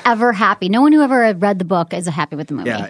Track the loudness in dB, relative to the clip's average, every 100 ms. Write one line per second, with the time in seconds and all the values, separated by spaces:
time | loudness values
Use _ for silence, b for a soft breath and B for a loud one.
0 | -2 0 0 2 0 0 0 2 4 4
1 | 4 2 2 2 0 0 0 -2 -2 -6
2 | -6 -6 -6 -8 -8 -6 -4 -6 -4